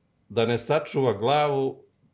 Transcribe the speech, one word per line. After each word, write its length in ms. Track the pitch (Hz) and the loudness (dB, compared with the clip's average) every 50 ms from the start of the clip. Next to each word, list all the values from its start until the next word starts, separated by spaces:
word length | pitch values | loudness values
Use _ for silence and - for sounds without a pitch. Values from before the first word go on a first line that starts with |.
| _ _ _ _ _ - | _ _ _ _ _ -6
da 160 | 101 117 113 | -2 0 0
ne 120 | 117 120 113 | 2 0 0
sačuva 560 | - - 147 156 151 - - 143 135 120 101 | 0 0 0 0 -2 -2 -2 0 0 0 0
glavu, 720 | 104 110 123 143 151 147 147 139 135 135 135 - - - _ _ _ _ _ | 0 0 2 2 2 2 0 0 0 -2 -2 -4 -8 -16 _ _ _ _ _